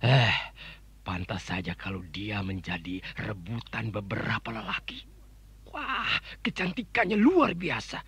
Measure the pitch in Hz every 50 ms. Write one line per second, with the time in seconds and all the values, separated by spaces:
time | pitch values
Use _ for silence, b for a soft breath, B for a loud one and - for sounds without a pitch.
0 | - 117 127 139 123 110 95 B B B B B B B B B B - - -
1 | - - 98 90 87 90 107 95 - - - 90 92 82 85 - - 98 98 95
2 | 87 87 76 92 98 104 104 101 98 95 95 95 90 - 90 90 82 87 90 92
3 | 92 B B - 104 101 107 101 85 87 113 117 113 - - 117 113 113 104 107
4 | 101 98 107 104 101 107 113 113 - - 117 113 107 - - - - - - -
5 | - - - - - - - - - - - - - - - - 294 254 262 214
6 | 226 - - - B B B B - - - - 185 170 180 - 240 - - 254
7 | 233 180 214 208 208 254 370 370 302 - - 170 180 170 135 - - - - -
8 | -